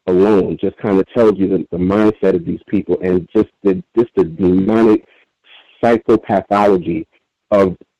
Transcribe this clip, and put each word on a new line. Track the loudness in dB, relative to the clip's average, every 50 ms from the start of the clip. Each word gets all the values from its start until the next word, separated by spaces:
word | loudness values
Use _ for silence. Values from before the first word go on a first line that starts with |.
| _
alone | -2 0 2 2 2 2 0 0 -2 -4 -6
just | -6 -8 -8 -6
kind | -4 -2 0 0
of | -2 -2
tells | 0 0 2 2 2
you | 0 0 -2
the, | -2 -2 -4 -6
the | -6
mindset | -4 -2 0 0 2 2 0 0 0 0 0 0
of | -2 -2
these | -6 -8 -8 _ -6
people | -4 -4 -2 -2 -4 -4
and | -2 -2 -2 -2 -2 -2 -2
just | -2 -2 -2 _ _
the, | -2 -2 -2 -2 -6 _ -2 -2
just | -2 -2 0
the | -2 -2
demonic | -2 -2 -2 0 0 2 2 0 0 0 2 2 2 2 0 -2 _ _ _ _ _ _ _ _ _ -20 -20 _ _ _ _
psychopathology | -2 0 0 0 0 0 0 0 0 -2 -4 -2 -2 -2 0 0 2 2 2 0 -2 -4 -6 -6 -8 _ _ _ _ _ _ _ _ -2
of | 0 0 0 0 -2 -6 -14 _ _ _